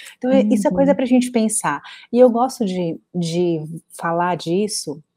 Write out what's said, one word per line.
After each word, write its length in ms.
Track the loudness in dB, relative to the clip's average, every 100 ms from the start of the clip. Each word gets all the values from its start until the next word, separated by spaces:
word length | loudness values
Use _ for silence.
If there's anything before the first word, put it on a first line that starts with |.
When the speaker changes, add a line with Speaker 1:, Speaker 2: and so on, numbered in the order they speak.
| -20 -8
Speaker 1:
Então, 120 | 0
é, 140 | 2 4
isso 180 | 2 2
é 20 |
coisa 200 | 2 2
Speaker 2:
Uhum. 40 | 2
Speaker 1:
pra 100 | 2
gente 240 | 2 2
pensar. 500 | 0 0 -2 -4 -6 -10 -20 -2
E 60 | 4
eu 100 | 4
gosto 340 | 4 -2 -2
de, 360 | -4 -2 -4 -6 _
de 460 | -6 -2 0 0 -2 -6 -14 -18
falar 460 | -8 -4 -2 -2 -2
disso, 680 | -2 -2 -2 -6 -8 -12 -16